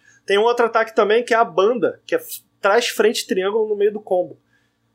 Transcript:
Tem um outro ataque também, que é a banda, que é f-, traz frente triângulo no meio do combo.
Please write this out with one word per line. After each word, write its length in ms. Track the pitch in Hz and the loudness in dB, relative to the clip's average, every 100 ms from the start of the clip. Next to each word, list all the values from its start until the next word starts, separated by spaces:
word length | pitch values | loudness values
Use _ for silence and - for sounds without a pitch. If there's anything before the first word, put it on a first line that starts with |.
| _ _ - | _ _ -2
Tem 120 | 202 | 0
um 60 | |
outro 220 | 226 240 226 | 2 2 0
ataque 280 | 226 226 - | 0 0 0
também, 280 | 202 226 | 2 0
que 100 | 240 | 2
é 40 | 226 | 0
a 60 | |
banda, 560 | 202 165 202 247 139 - - | 2 2 0 2 -2 -4 -6
que 80 | |
é 40 | 165 | -6
f-, 220 | - - - _ | -6 -18 -18 _
traz 280 | 202 226 240 | 0 2 0
frente 380 | - 214 - - | 0 0 0 -4
triângulo 420 | 180 190 220 214 | -4 -2 -2 -2
no 80 | 208 | 0
meio 160 | 208 | -2
do 80 | 208 | -2
combo. 380 | - 180 170 - _ _ _ _ _ | -2 -2 -2 -10 _ _ _ _ _